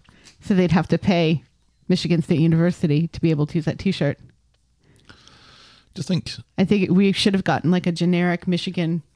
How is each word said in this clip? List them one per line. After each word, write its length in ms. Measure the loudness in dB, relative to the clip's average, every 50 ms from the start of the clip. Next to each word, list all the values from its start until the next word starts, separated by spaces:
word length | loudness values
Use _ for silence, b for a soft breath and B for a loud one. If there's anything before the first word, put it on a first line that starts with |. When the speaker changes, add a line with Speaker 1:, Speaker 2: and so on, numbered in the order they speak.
| _ b b b b b b b
Speaker 1:
So 140 | -4 0 2
they'd 180 | 2 2 4
have 160 | 2 0 2 0
to 100 | -2 0
pay 440 | 2 2 2 2 2 2 0 -2 -4 _ _ _ _ _ _ _ _ -2
Michigan 340 | -2 -2 0 0 0 0
State 180 | 0 0 0 2
University 680 | 2 2 2 2 2 0 0 -2 -2 0 0 0 -2 -4
to 120 | -4 -2
be 100 | 0 0
able 160 | 0 0 -2
to 80 | -2 -4
use 80 | -4 -4
that 140 | -4 -6 -4
t-shirt. 400 | -4 -4 -2 -2 -2 -4 -4 -6 -12 -20 _ _ _ _ _ _ _ _ _ _ b b b b b b
Speaker 2:
Do 60 | b b b b b b b b b b b b b b b b _
you 60 | -10
think? 300 | -6 -4 -4 -4 -4 -8 -14 -16 -18 _ _ -2
Speaker 1:
I 60 | 0
think 260 | 2 2 2 2 2
we 220 | 4 4 4 2
should 220 | 2 0 0 0 0
have 100 | 0 0
gotten, 260 | -2 -2 0 0 2
like, 160 | 0 2 0
a 60 | -2
generic 540 | -2 0 0 0 2 2 0 0 -2 -2 -2
Michigan 560 | -4 -4 -2 -4 -6 -4 -4 -2 -2 -4 -4 -6 _ _